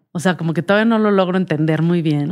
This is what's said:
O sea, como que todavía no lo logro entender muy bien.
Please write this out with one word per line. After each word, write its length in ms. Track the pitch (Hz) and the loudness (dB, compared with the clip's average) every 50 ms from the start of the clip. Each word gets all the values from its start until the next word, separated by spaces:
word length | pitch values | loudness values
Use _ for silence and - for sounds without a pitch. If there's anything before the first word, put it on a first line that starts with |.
| _ _ | _ _
O 60 | - 175 | -8 -2
sea, 160 | 143 185 165 | -2 -2 -2
como 160 | - 165 165 151 | 0 -2 -4 -2
que 80 | 175 | -2
todavía 220 | - - 202 208 220 | 0 0 2 2 2
no 140 | 233 226 214 | 2 2 2
lo 120 | 214 208 | 2 2
logro 260 | 202 190 185 175 180 190 | 2 2 2 0 0 -2
entender 440 | 180 - 156 143 156 156 156 156 | -2 -2 -2 0 0 0 0 0
muy 200 | 160 170 175 175 | 0 0 0 0
bien. 280 | 156 160 147 147 147 160 | 0 0 -2 -2 -2 -4